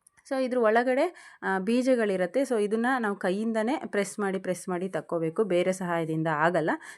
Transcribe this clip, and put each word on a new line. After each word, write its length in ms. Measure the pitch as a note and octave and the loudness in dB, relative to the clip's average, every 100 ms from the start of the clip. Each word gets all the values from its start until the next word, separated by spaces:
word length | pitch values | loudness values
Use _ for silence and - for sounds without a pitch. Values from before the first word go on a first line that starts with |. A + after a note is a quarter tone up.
| _ _ - | _ _ -6
So 140 | C4+ | -2
ಇದ್ರ 140 | C4 B3+ | 0 2
ಒಳಗಡೆ, 800 | A3 A3+ B3 B3+ E4+ F4 - - | 4 4 4 2 0 -2 -16 -8
ಆ, 160 | F#3+ F#3+ | -2 -2
ಬೀಜಗಳಿರತ್ತೆ. 800 | F#3+ A#3+ B3+ B3+ G#3+ F#3 F3+ B3+ | 2 2 4 2 2 0 0 0
So 240 | C#4 A#3 | 0 0
ಇದನ್ನ 220 | G#3 A3 A#3 C4 | 0 0 0 0
ನಾವು 160 | A3 G3+ | -2 -2
ಕೈಯಿಂದನೇ 680 | G3 F#3+ A3 A3 A3 D4+ - | -2 -2 -2 -2 -2 -2 -2
ಪ್ರೆಸ್ 340 | G3+ G3+ - | -2 -2 -2
ಮಾಡಿ, 200 | G3+ F#3+ | -4 -2
ಪ್ರೆಸ್ 300 | F#3+ F3+ - | -4 -6 -4
ಮಾಡಿ 200 | F3+ F#3 | -4 -4
ತಕ್ಕೋಬೇಕು, 540 | E3+ D3 E3+ D#3+ D#3+ | -6 -4 -2 -2 0
ಬೇರೆ 300 | G#3+ F3 F3+ | 2 2 2
ಸಹಾಯದಿಂದ 540 | F#3 F3+ E3+ D#3+ D#3+ D#3+ | 0 -2 -2 0 -2 0
ಆಗಲ್ಲ. 440 | D3+ E3 F3+ D#3 D#4 - | 2 4 4 0 -2 -6